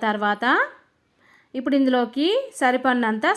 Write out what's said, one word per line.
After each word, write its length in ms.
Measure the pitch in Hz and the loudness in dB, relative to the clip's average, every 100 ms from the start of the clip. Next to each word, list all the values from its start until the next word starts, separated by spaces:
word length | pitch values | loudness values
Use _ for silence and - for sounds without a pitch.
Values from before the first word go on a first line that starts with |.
| 220 | -2
తర్వాత 380 | 208 208 208 240 349 571 - _ _ _ _ _ _ _ 254 | 0 -2 0 0 0 0 -6 _ _ _ _ _ _ _ -8
ఇప్పుడు 160 | 254 277 | 0 2
ఇందులోకి 500 | 262 254 240 269 320 480 539 - | 2 2 0 0 0 0 -2 -2
సరిపడినంత 680 | 254 254 262 247 226 220 311 | 0 2 0 0 0 0 -2